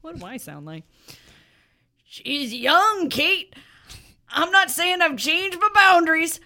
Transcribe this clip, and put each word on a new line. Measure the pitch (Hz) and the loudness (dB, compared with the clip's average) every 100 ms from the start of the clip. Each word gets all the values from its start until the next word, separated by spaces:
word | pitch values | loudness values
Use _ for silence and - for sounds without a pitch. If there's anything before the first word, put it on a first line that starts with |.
What | 320 339 | -16 -16
do | |
I | 185 254 | -14 -16
sound | - 147 | -16 -16
like? | 151 160 _ _ - - _ _ _ _ _ _ _ _ | -16 -16 _ _ -20 -20 _ _ _ _ _ _ _ _
"She's | _ - - 285 254 | _ -16 -8 -6 -6
young, | 240 247 330 427 415 320 | -6 2 4 4 0 -4
Kate. | - 311 381 - - _ _ _ - _ _ _ | -2 0 -2 -6 -20 _ _ _ -20 _ _ _
I'm | 269 339 | -4 2
not | 392 370 | 2 2
saying | - 359 359 | -2 -2 0
I've | 339 254 | 0 0
changed | 285 339 381 359 | -2 -2 -2 -2
my | 415 | 2
boundaries. | 415 392 349 330 320 330 - | 6 6 6 4 0 0 -6